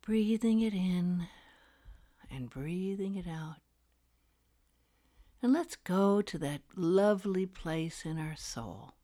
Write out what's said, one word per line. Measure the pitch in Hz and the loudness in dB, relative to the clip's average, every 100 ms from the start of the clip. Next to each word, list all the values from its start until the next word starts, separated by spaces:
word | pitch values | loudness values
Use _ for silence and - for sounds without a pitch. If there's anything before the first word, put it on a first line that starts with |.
Breathing | - 220 214 220 226 220 | 2 2 4 4 4 4
it | 220 | 2
in | 196 185 180 180 180 170 - - - _ _ - - - _ - | 2 0 2 2 0 -2 -12 -20 -20 _ _ -20 -20 -20 _ -12
and | 135 120 | -10 -8
breathing | 131 147 175 190 196 196 196 | -8 -6 -4 -4 -4 -4 -6
it | 170 | -6
out. | 160 156 160 _ _ _ _ _ _ _ _ _ _ _ _ _ _ _ _ - _ | -8 -10 -12 _ _ _ _ _ _ _ _ _ _ _ _ _ _ _ _ -20 _
And | 247 | 2
let's | 294 339 - | 2 2 -8
go | - 185 196 202 | -2 4 4 4
to | 202 160 | 0 -4
that | 143 143 _ - | -4 -6 _ -2
lovely | 170 185 208 202 202 185 185 | 2 4 6 2 0 -2 -2
place | - 165 160 165 - 160 | -6 -4 -4 -4 -6 -8
in | 160 | -6
our | 156 156 | -6 -8
soul | - - 113 90 123 _ | -10 -10 -10 -12 -16 _